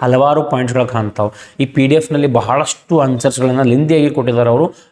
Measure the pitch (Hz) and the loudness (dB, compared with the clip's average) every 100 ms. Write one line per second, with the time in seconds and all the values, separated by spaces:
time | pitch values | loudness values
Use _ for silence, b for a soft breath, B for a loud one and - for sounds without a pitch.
0 | 127 127 139 147 156 127 127 120 117 117 | 0 2 2 0 -2 -4 -2 -2 -2 -2
1 | 107 - 104 - - - 135 139 135 156 | -6 -4 -6 -6 -16 -6 -4 0 2 2
2 | 156 143 143 120 113 135 147 - - 165 | 0 -2 0 0 0 -2 -2 -8 -2 0
3 | 135 127 135 127 127 127 131 123 151 160 | 0 0 -2 -2 -2 0 2 2 2 2
4 | 147 143 123 117 120 120 170 B B | 2 0 -2 0 2 2 0 B B